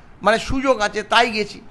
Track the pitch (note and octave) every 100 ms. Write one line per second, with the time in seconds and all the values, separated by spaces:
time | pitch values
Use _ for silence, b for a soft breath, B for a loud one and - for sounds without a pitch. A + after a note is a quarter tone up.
0 | - - G3 A3 - C4+ C4+ A3 G#3 G3+
1 | G#3 G#3+ B3 G#3+ G#3 - -